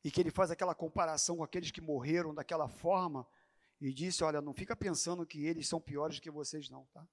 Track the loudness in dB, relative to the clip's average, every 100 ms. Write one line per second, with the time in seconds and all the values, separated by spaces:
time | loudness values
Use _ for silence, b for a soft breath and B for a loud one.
0 | 0 2 2 4 2 2 0 0 -4 0
1 | 2 2 0 0 -2 -4 -4 -8 -2 -2
2 | 2 2 2 -4 -2 0 0 0 2 4
3 | 4 -2 -6 b b b b b -4 0
4 | -2 2 4 2 -2 -6 -4 -2 0 2
5 | 0 0 -4 -2 0 0 0 -2 -2 -2
6 | -2 -2 -8 -8 -6 -6 -10 -14 -18 -20
7 | -20